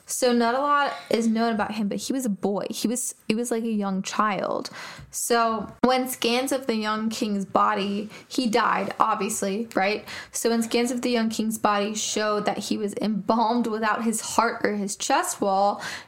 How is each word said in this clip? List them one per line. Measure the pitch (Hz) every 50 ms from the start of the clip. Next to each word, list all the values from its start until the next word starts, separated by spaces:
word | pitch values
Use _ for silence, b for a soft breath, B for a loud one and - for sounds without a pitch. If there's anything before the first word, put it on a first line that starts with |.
| _
So | - - - 262 247
not | 240 240 233 233 240
a | 269
lot | 285 285 285 285 285 247 - - - -
is | - 233 226
known | 226 220 226 233 233
about | 226 214 202 -
him, | 214 220 214 196
but | 202 202
he | - -
was | 254 269 254
a | 220
boy. | 196 - - 196 208 180 - -
He | 220 - -
was, | 208 247 240 - - - _ _
he | - 214
was, | 220 240 247
like, | 240 226 233
a | 226
young | 220 208 196 196 190 190
child. | 190 - - - 208 214 190 - - - - - - - B B B B B B B B
So | - - - - 240 233 233 226 220 214 196 - - -
when | - 247 254 254 254 254
scans | - - - 233 233 247 269 277
of | 285 262 269 -
the | 226
young | 220 214 214 214 214 220 226
king's | 220 - 240 214 202 196 190
body, | - - 202 202 214 214 202 190 202 202 202 214 214 B B B B
he | - - 254
died, | 220 214 233 214 202 - 190 196 233 - -
obviously, | - 220 208 208 196 214 - - 202 196 190 220 233 - -
right? | 208 190 202 214 214 - B B B B B
So | B - - 233
when | 226 233
scans | 226 226 - 233 240 247
of | 262 240
the | 247 247
young | 240 233 220 226
king's | 220 - 214 220 220 -
body | - 208 208 202 202 214 220
showed | 214 - - - 214 214 214 208 208 196
that | 202 - -
he | 202 - 214 214
was | 214 202 - -
embalmed | - 214 220 190 190 - 220 226 226 214 240 240 226
without | 226 214 220 226 214 208 - 220
his | 226 214 220
heart | - - - - 226 233 - - -
or | 196 208
his | 208 196 196 -
chest | - - - 277 302 - - - -
wall, | 220 196 190 196 202 202 208 - B B B B B